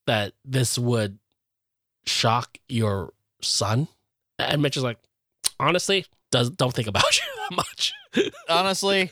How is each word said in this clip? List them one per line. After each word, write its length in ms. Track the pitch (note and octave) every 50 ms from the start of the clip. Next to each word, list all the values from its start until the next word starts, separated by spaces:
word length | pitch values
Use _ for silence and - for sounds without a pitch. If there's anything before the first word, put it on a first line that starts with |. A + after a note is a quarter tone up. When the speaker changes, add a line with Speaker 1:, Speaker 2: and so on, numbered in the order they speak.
| _ -
Speaker 1:
that 260 | A#2+ G#2+ G#2 F#2+ - _ _
this 320 | C3+ C3 C3 B2+ A2 - -
would 400 | A#2+ A#2+ A#2+ A#2 G#2+ G2+ G2 G#2+ _ _ _ _ _ _ _ _ _ _ _ _ _ _ _ _ _
shock 520 | - - - - A#2 A2+ A#2+ A#2 - - - _ -
your 460 | - A2+ A2 G#2 G2+ G2 F2 - - _ _ _ _ _
son?" 460 | - - - - G#2+ G2 G#2+ A#2+ D#3 - _ _ _ _ _ _ _ _ _ -
And 240 | - - - D3
Mitch 140 | C#3+ C#3+ - D3
is 60 | B2+
like, 140 | B2 A#2 - _ _ _ _ _ _ _ _ - - - -
"Honestly, 460 | - C#3+ F3 F3+ - - G3 G3 - - _ _ _ _
does, 180 | - B2+ B2 A#2+
don't 240 | - - C#3 B2+ -
think 140 | - A#2 G#2+
about 160 | G2 G2 -
<laughs> 140 | D5+ D5+ -
you 60 | D5 C#5+ C5+ A4+ G#4 G4+
that 60 | F4+
much." 380 | F4 F4 - - - - - - - - _
<laughs> 200 | - - G4+ - - F5 E5 -
Speaker 2:
Honestly, 580 | E3 E3+ F#3 G3 F#3+ - - G3 G3 G3 F#3 D#3